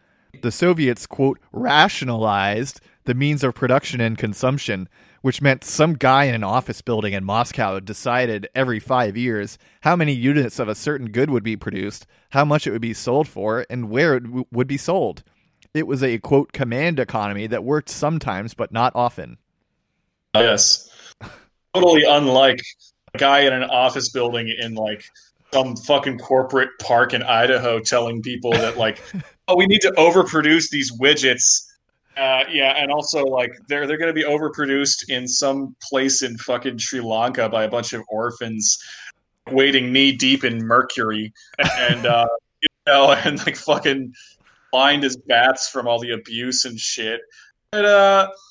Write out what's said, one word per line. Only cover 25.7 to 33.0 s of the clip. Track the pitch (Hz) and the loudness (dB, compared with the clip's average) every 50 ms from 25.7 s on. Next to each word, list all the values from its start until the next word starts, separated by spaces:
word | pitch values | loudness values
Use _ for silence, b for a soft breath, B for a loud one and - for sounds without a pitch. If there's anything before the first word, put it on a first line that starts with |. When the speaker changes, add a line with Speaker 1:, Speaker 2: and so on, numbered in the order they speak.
| 120 | -4
Speaker 2:
fucking | 120 - - 147 135 - 139 127 - | -6 0 2 2 2 2 -2 -6 -6
corporate | - - 135 131 131 131 139 131 127 127 - - | -2 2 2 2 2 2 2 0 0 0 -4 -8
park | - - 123 117 123 123 127 | -2 2 2 2 2 2 0
in | 113 | -2
Idaho | - 131 120 113 120 127 131 120 120 120 113 113 | 0 2 2 4 4 4 2 2 2 0 -2 -2
telling | 113 - 131 123 117 117 117 113 | -2 0 0 0 0 -2 -4 -6
people | 110 123 123 123 127 120 | -6 -8 -8 -6 -2 0
that, | 117 113 113 113 117 | 0 0 0 -2 -2
like, | 117 113 110 107 - - - | 0 -2 -2 -2 -4 -10 -14
Speaker 1:
<laughs> | - 185 - - _ _ _ - | -12 -12 -12 -14 _ _ _ 0
Speaker 2:
Oh, | 185 | 2
we | 175 196 | 4 4
need | 196 208 208 | 4 4 4
to | 196 180 | 2 2
overproduce | 185 175 160 170 170 190 175 - 160 156 147 151 160 165 - - | 4 6 6 6 6 6 4 4 2 2 4 4 4 4 2 0
these | 147 143 131 127 120 113 | -4 -4 -4 -4 -2 2
widgets | 131 143 151 147 131 131 123 123 - - - - - - _ _ _ _ _ _ _ _ - | 4 4 4 4 2 2 2 2 2 0 0 0 -4 -8 _ _ _ _ _ _ _ _ -6
uh, | - 135 131 131 131 139 170 | -2 0 0 0 0 0 -2
yeah, | 165 143 135 135 139 | 0 0 0 0 0
and | 151 143 139 | 0 -2 -2
also, | 147 151 | -2 -2